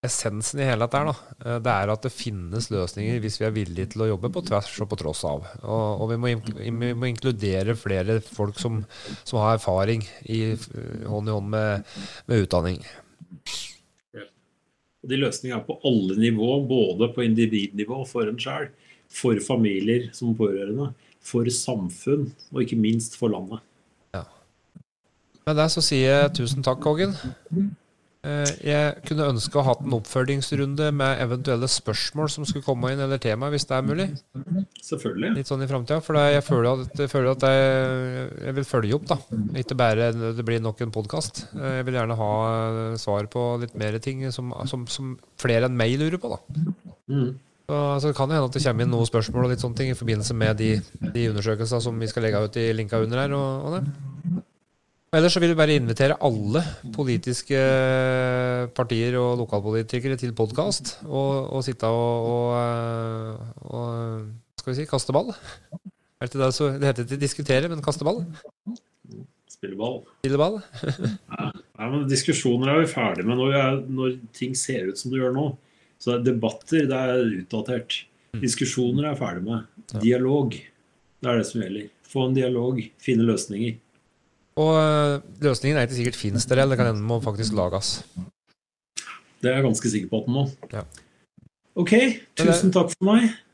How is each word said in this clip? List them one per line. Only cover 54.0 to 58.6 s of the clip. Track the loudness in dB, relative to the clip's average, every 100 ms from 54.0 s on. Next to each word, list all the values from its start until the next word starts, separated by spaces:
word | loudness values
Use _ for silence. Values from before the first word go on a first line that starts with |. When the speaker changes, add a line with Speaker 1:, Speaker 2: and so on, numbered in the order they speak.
| -12 -8 -4 -4 -6 _ _ _ _ _ _
Speaker 1:
Og | 4
ellers | 4 6
så |
vil | 4
vi | 6
bare | 6 6
invitere | 2 4 4 4 2
alle | 0 0 0 -2 -6 -10
politiske | -4 0 0 0 -6 -2 2 4 4 4 2 2 2 2 0 0 0